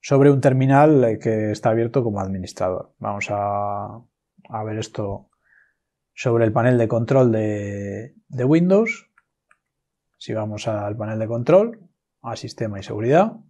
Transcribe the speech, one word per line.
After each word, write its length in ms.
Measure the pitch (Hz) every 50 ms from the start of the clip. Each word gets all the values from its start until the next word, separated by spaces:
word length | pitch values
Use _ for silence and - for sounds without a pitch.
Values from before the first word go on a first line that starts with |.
| -
sobre 280 | - 143 135 139 143
un 100 | 143 131
terminal, 600 | 123 143 127 131 131 135 139 139 147 156 156 139 123
eh, 160 | 117 110 104
que 320 | - 117 110 110 107 107
está 180 | 104 - - 120
abierto 340 | 110 113 117 120 120 143 120
como 180 | 117 104 101
administrador. 720 | 98 95 98 95 90 90 - - 92 92 92 90 - _ _ _
Vamos 300 | - 107 104 101 98 -
a, 720 | 104 101 101 101 101 101 101 101 101 101 101 101 104 117 120 _ _ _ _ _ _ _ _ -
a 140 | - 110 110
ver 160 | 110 107 110
esto 500 | 107 - _ - 107 98 98 101 _ _ _ _ _ _ _ _ _ _ _ _ _ _ _ _ _ _ _
sobre 300 | - - 127 117 117 117
el 60 | 110
panel 280 | 107 123 113 123 127 120
de 80 | 117 107
control 440 | 117 113 117 113 139 135 127 123
de, 840 | 110 110 110 107 104 104 101 101 101 101 101 101 98 104 113 131 _ _ _ _
de 160 | - 127 123
Windows. 680 | 131 151 165 175 180 190 202 226 226 - - _ _ _ _ _ _ _ _ _ _ _ _ _ _ _ _ _ _ _ _ _ _ _ _
Si 160 | - - 117
vamos 340 | 110 107 107 107 104 - 117
al 300 | 107 104 101 104 104 117
panel 220 | 107 107 110 110
de 80 | 110 107
control, 540 | 117 117 120 - - 190 214 233 233 - - _ _ _ _ _ _ _ _
a 120 | 120 117
sistema 440 | - - 117 - - - 110 104 98
y 40 | 95
seguridad 500 | - 113 107 110 120 139 165 202 226 226 - - _